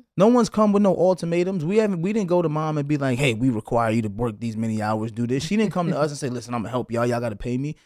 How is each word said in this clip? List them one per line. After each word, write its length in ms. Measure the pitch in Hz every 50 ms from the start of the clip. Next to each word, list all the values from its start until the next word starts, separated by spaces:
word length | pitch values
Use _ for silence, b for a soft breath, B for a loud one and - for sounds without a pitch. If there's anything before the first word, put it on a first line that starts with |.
| 247 _ _
No 120 | - 175 226
one's 200 | 247 247 226 175
come 240 | - 220 214 208 196
with 100 | 208 208
no 120 | 196 175
ultimatums. 680 | - 165 185 185 - - 170 170 175 175 180 196 190 143
We 140 | 160 202 220
haven't, 240 | 220 214 196 170 160
we 100 | 190 214
didn't 160 | 226 208 165
go 120 | 175 180
to 80 | 170 156
mom 300 | 151 151 156 156 156 151
and 80 | 143
be 100 | 143 151
like, 220 | 143 139 135 127 117
"Hey, 160 | 147 139 117
we 160 | 107 123 131
require 400 | 120 107 - - 127 117 117 113
you 100 | 110 117 110
to 60 | 107
work 300 | 98 104 120 120 107 95
these 180 | 113 117 110
many 240 | 110 113 113 110 107
hours, 300 | 107 107 110 110 110 117
do 160 | 107 110 120
this." 160 | 117 127 139 143
She 140 | 160 196
didn't 160 | 208 220 196 151
come 160 | 185 175 165
to 80 | 165 135
us 120 | 147 156 143
and 60 | 135
say, 100 | - 131
"Listen, 260 | 123 120 107 110 120
I'ma 140 | 120 104 -
help 240 | 117 127 113 - 113
y'all. 120 | 117 120
Y'all 140 | 123 120 120
gotta 160 | 120 117 107
pay 240 | 101 - 123 120 127
me." 160 | 139 147 156 - _